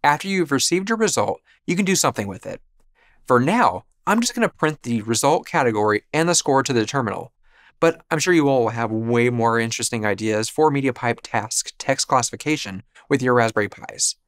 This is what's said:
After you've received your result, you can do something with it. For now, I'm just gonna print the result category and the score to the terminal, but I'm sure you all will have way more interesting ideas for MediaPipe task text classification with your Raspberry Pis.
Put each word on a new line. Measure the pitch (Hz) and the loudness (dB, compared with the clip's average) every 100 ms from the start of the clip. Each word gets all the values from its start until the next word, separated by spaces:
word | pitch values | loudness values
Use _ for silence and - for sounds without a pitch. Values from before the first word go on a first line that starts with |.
After | 143 147 196 | 2 0 0
you've | 196 160 | 0 2
received | 139 - 175 196 | 0 2 0 -2
your | 226 | 0
result, | 214 - 104 - _ _ - | 0 0 -2 -2 _ _ -4
you | 175 | -2
can | 190 | 2
do | 185 | 2
something | 147 123 101 | 0 -2 -6
with | 95 - | -8 -12
it. | - _ _ _ _ _ _ - | -14 _ _ _ _ _ _ 0
For | 123 | 2
now, | 131 226 160 90 _ _ - | 4 2 2 0 _ _ 0
I'm | 214 | 0
just | 233 - | 0 0
gonna | 220 | -2
print | _ 156 151 | _ -2 -2
the | - 117 | -4 -4
result | 107 113 143 160 - | -2 0 2 0 0
category | 165 127 107 104 104 _ | 0 0 2 2 0 _
and | 151 165 | -2 0
the | 170 | 0
score | - 135 | 2 0
to | 135 | 2
the | 123 110 | 0 0
terminal, | 139 117 90 80 _ _ _ _ _ | -2 -4 -6 -12 _ _ _ _ _
but | - - _ | 0 0 _
I'm | 160 | -2
sure | 165 | 2
you | 175 143 | 4 4
all | 135 | 2
will | 113 | 0
have | 117 117 | -2 -4
way | 110 113 120 120 | -2 0 2 2
more | 120 117 117 | 2 2 2
interesting | 113 - 113 120 107 | -2 -4 -4 -2 -2
ideas | 98 107 107 110 | -2 0 -2 -2
for | - 156 | 2 2
MediaPipe | 139 135 123 120 117 | 2 -2 -2 -4 -4
task | - 117 104 - - - | -4 -4 -4 -6 -6 -10
text | - 131 - | -4 -2 0
classification | 135 123 - - 151 - 95 - - _ | 0 0 -6 -4 -4 -4 -12 -16 -20 _
with | 143 | 0
your | 127 | 4
Raspberry | 123 113 110 101 | 4 4 0 -4
Pis. | - - - - - | -6 -18 -6 -6 -6